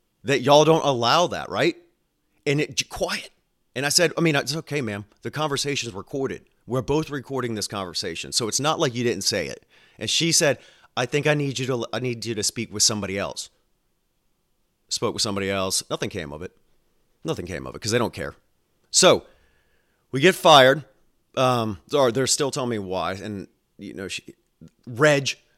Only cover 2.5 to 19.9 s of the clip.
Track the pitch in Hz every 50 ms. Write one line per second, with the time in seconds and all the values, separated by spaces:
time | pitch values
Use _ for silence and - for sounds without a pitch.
2.5 | 143 151 147 - 127 - - - - - 180 175 202 - - - - _ _ _
3.5 | _ _ _ _ - 123 139 143 - - 175 160 - - 170 165 147 143 - 120
4.5 | 147 160 - - 139 147 127 107 104 101 104 - _ _ - 120 - 147 156 147
5.5 | 139 135 - 143 135 123 117 117 92 101 - - - 135 135 113 87 - - _
6.5 | _ _ _ - 117 - 104 - 139 156 156 - 143 139 120 - 135 131 123 117
7.5 | 113 104 95 - 113 101 95 87 80 - - 90 82 - - 67 - - 120 104
8.5 | - - 135 151 160 - 165 135 113 123 120 117 101 95 98 - 110 95 78 67
9.5 | - - - _ _ _ _ _ _ - 110 104 - - 156 170 151 - 165 143
10.5 | 123 - - - - _ - _ _ - 127 - - 147 143 151 151 147 143 139
11.5 | 123 117 131 120 135 120 113 - - 113 123 127 120 113 107 113 113 104 101 -
12.5 | - 123 110 85 95 107 - - 110 104 98 92 95 98 92 73 - - - -
13.5 | _ _ _ _ _ _ _ _ _ _ _ _ _ _ _ _ _ _ _ _
14.5 | _ _ _ _ _ _ _ _ - - 120 110 73 - - 110 98 98 98 95
15.5 | 98 98 95 95 - - - - 151 - - 104 - 95 80 71 73 76 90 98
16.5 | - _ _ _ _ _ _ _ _ _ _ _ _ _ - 160 147 - 90 87
17.5 | 90 71 65 64 - 80 - 104 110 123 113 90 - - 73 73 - _ _ _
18.5 | _ _ _ _ _ _ _ _ - - 185 175 127 85 - - _ _ _ _
19.5 | _ _ _ _ _ _ _ _